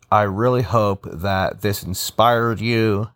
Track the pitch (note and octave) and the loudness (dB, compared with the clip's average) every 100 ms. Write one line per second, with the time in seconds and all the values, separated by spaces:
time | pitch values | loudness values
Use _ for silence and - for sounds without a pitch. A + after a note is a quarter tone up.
0 | - G#2 G#2 G2 B2 B2+ G#2+ A#2 G#2 G2 | 0 2 2 0 0 0 0 0 0 -2
1 | - D#2 G2 F#2+ F#2 - G#2 G2 E2+ F2+ | -6 -6 -2 0 -2 -2 -4 -4 -6 -8
2 | - - A2+ A#2 A#2 G#2+ A2+ A#2 A2 G2+ | -6 2 4 4 0 -2 0 2 2 0
3 | A2 | -4